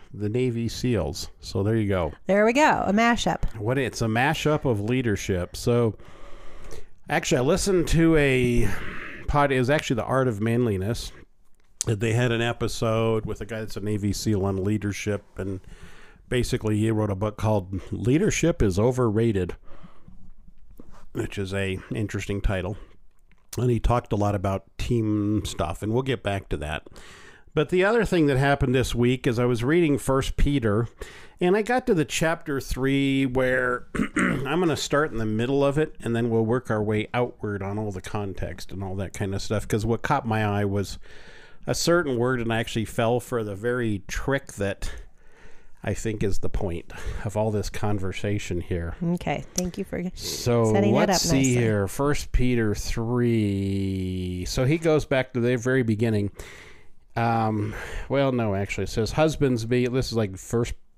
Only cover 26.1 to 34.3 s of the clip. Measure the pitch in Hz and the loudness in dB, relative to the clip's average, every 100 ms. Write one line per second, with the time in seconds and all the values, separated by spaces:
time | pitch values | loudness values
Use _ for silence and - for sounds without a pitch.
26.1 | 123 101 98 - 87 73 78 - - - | -2 -2 -4 -4 -6 -4 -8 -10 -18 -20
27.1 | - - - - 151 160 185 190 233 190 | -20 -20 -20 -6 -2 2 2 4 4 2
28.1 | 185 147 131 139 139 131 131 117 117 120 | 4 4 4 4 4 2 2 2 2 2
29.1 | 127 143 113 123 120 123 170 165 135 - | 2 2 2 2 2 2 4 4 2 2
30.1 | 135 131 - - 143 113 101 120 - - | 0 2 2 4 4 2 2 0 -6 -18
31.1 | - - - 180 202 202 254 254 185 147 | -16 -20 0 2 4 2 0 2 2 2
32.1 | - 160 165 - 139 - - 135 139 139 | 0 0 0 -4 -4 -2 0 2 2 2
33.1 | 135 135 127 127 127 127 123 - - - | 2 2 2 2 2 0 -2 -4 -4 -2
34.1 | - 180 | 0 0